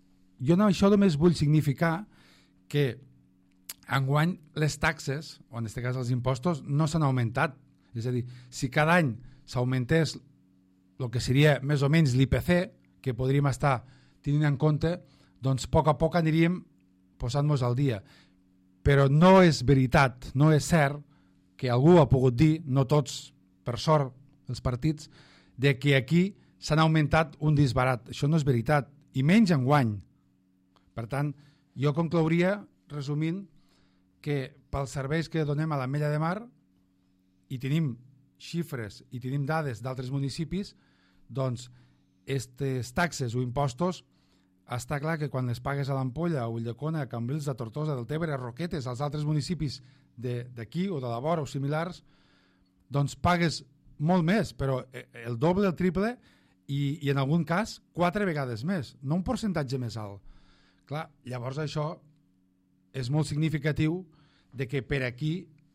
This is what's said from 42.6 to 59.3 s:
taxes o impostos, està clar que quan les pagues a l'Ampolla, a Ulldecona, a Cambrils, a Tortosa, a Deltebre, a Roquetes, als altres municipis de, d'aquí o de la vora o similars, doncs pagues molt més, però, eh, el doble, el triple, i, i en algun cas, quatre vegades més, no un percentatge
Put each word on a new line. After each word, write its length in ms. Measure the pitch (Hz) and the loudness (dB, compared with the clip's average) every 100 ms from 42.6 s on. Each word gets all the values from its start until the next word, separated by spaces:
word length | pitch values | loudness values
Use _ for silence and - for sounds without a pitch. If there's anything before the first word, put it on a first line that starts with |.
| 139 131 113 | -4 -4 -4
taxes 400 | - 175 - 123 | -2 -4 -2 -4
o 80 | 120 | -4
impostos, 600 | 123 127 143 - 175 175 _ _ _ _ _ _ - | -4 -2 -2 -2 -4 -4 _ _ _ _ _ _ -10
està 300 | 123 - 147 | -10 -6 -6
clar 160 | 156 165 | -4 -4
que 120 | 147 | -4
quan 160 | 131 127 | -4 -4
les 140 | 120 | -4
pagues 240 | 139 139 135 | -6 -4 -4
a 80 | 135 | -2
l'Ampolla, 460 | 131 120 170 151 | -4 -4 -4 -2
a 100 | 117 | -4
Ulldecona, 480 | 117 113 113 151 160 | -6 -6 -6 -6 -6
a 80 | 127 | -6
Cambrils, 400 | 117 117 151 143 | -6 -6 -4 -6
a 80 | 123 | -6
Tortosa, 380 | 113 151 156 | -8 -6 -6
a 20 | 135 | -6
Deltebre, 380 | 117 151 165 | -6 -6 -4
a 20 | 139 | -6
Roquetes, 480 | 123 123 170 165 123 | -8 -8 -8 -6 -8
als 140 | 123 | -6
altres 240 | 147 151 | -6 -4
municipis 560 | 151 151 139 170 147 - - _ _ - | -2 -2 -2 -4 -6 -8 -18 _ _ -12
de, 240 | 123 120 123 | -8 -8 -10
d'aquí 380 | 120 110 165 196 | -14 -10 -6 -4
o 80 | 156 | -4
de 80 | 120 | -6
la 100 | 117 | -4
vora 220 | 147 165 | -2 -2
o 80 | 139 | -4
similars, 560 | 143 139 151 175 175 _ _ _ _ _ _ _ _ - | -6 -4 -4 -6 -10 _ _ _ _ _ _ _ _ -6
doncs 240 | 139 143 - | -4 -2 -2
pagues 460 | 170 175 165 - - _ - - | 0 2 0 -2 -12 _ -20 -4
molt 240 | 151 185 165 | 0 2 2
més, 240 | 214 160 | 0 -2
però, 300 | - 135 131 - | -4 -4 -4 -6
eh, 160 | 123 - 120 | -16 -16 -14
el 160 | 117 120 | -8 -2
doble, 240 | 151 180 196 | 0 2 0
el 80 | 143 | 0
triple, 320 | 180 175 214 247 _ _ _ _ - | -2 0 -4 -6 _ _ _ _ -8
i, 320 | 139 143 160 | -4 -4 -4
i 80 | 139 | -2
en 100 | 139 | 0
algun 240 | 135 170 156 | 0 0 0
cas, 320 | 170 220 - _ - | -2 -4 -8 _ -2
quatre 320 | 175 208 196 | -2 0 -2
vegades 400 | 151 131 110 143 | -4 -6 -6 -4
més, 300 | 196 123 - | -6 -6 -10
no 160 | 135 170 | -4 -2
un 80 | |
percentatge 560 | 180 | -2